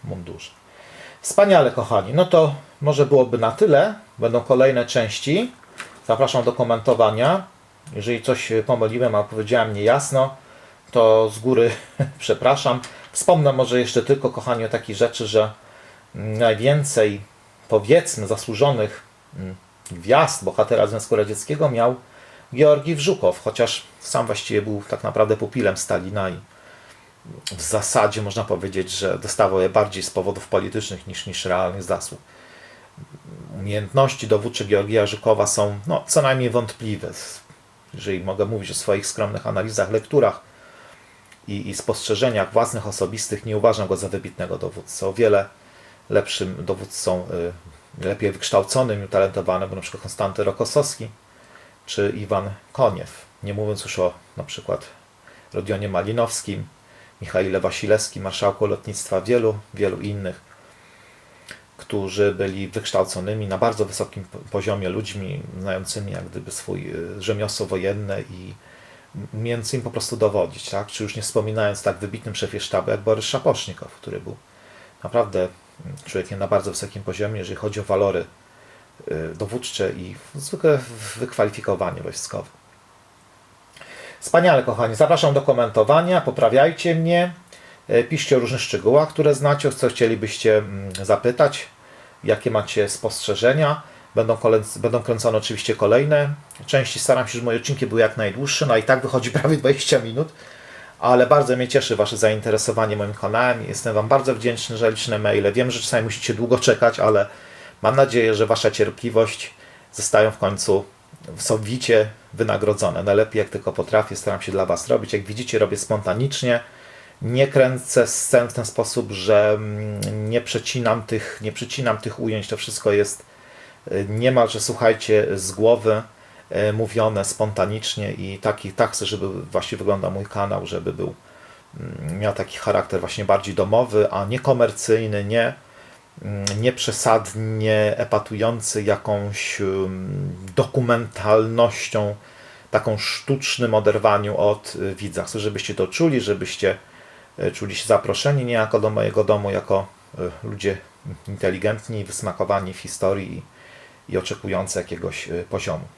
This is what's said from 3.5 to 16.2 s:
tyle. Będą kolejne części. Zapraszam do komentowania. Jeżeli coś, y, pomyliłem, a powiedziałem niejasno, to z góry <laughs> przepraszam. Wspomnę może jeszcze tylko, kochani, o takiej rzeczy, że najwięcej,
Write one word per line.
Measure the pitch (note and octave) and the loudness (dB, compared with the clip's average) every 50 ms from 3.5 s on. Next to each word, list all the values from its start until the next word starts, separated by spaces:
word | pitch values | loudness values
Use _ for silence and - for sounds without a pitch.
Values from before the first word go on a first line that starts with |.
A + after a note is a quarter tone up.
tyle. | A2+ - G#3 G3 C#3+ C#3 F3+ A3 G#3 - - - _ - | 2 2 4 6 8 6 6 4 0 -8 -16 -20 _ -2
Będą | A2+ A#2 A#2 A#2+ | -2 0 0 0
kolejne | - - C3 B2+ C3 C3+ C3 B2 A#2+ | 2 4 6 6 6 6 6 2 -2
części. | - - C3 A2+ G#2+ - - - C#3 D3+ G3+ A#3+ B3 - - - - - - - - - - - | 0 0 0 0 0 -4 -6 -2 0 0 0 0 -2 -8 -18 -20 -20 -18 -18 -18 -18 -18 -14 0
Zapraszam | - A2+ A2+ C3+ B2 - B2+ A#2 | 0 2 4 4 2 2 2 0
do | A#2+ | 0
komentowania. | A2+ - B2 A#2 A#2 A2+ G#2+ C3+ A#2+ G#2+ A2+ G#2+ G#2+ A2 B2 D3 F3+ F#3+ F#3 - _ _ _ _ _ _ _ - | 0 0 0 0 0 0 2 2 4 6 6 4 4 2 2 2 2 0 -2 -8 _ _ _ _ _ _ _ -12
Jeżeli | B2+ G#2+ G2+ A#2 A#2+ A2+ | -10 -6 -2 -2 -2 -2
coś, | - - B2+ - - - | 0 0 0 0 0 0
y, | A2 A2 | 0 0
pomyliłem, | G#2+ - B2+ A2+ A2 A2 A2 A#2+ B2+ A#2+ G#2+ | 2 2 2 2 2 0 0 0 0 2 2
a | G#2 | 0
powiedziałem | G#2 - A2 A2 G#2+ G#2 B2 A#2+ A2+ A2 G#2 | 0 0 -4 -6 -2 2 2 2 2 2 -2
niejasno, | G2+ G#2 A2 B2+ C#3 C#3 - C#3 C3 C3 C3+ - - - - - - - - - _ _ - | 2 4 4 4 4 2 0 2 2 2 2 -2 -12 -20 -20 -20 -20 -20 -20 -20 _ _ 0
to | - A#2+ A2+ A2 A2 A2 A2 A2 | 4 6 8 8 8 6 6 2
z | G#2 A2 | 0 -2
góry | A2 B2+ C3 A#2 A#2 A#2 G#2+ - - - - | 0 2 4 4 4 4 2 -4 -12 -18 -4
<laughs> | - C#3+ - - - | -4 -4 -4 -4 -8
przepraszam. | - - G#2+ - - B2+ C#3 C#3 - C3+ B2 B2+ - - - - - - | -2 -2 -2 2 4 2 2 4 2 0 0 -2 -4 -12 -18 -20 -20 -8
Wspomnę | - - - - F3 D#3+ D3 C#3+ | -6 0 4 4 4 6 6 4
może | C3 B2+ B2+ A#2 B2 B2+ | 4 2 0 2 2 0
jeszcze | A#2+ G#2+ - B2 | 0 2 0 0
tylko, | A2+ - C#3 C3+ - A#2+ | 2 2 0 2 2 -4
kochani, | - A2+ - B2+ A#2+ A2+ A2+ | -4 -4 -4 -2 -2 -2 -2
o | G#2+ | -2
takiej | - A2 - - G#2 | -4 -4 -4 -6 0
rzeczy, | F#2+ A#2+ A2+ - - A#2 | 0 0 0 0 -4 -6
że | G#2+ G#2+ G#2+ G#2+ G#2+ G#2+ - - - - - - - - - _ _ - | 2 2 2 2 2 -4 -12 -20 -20 -20 -20 -20 -20 -20 -20 _ _ -14
najwięcej, | - | -10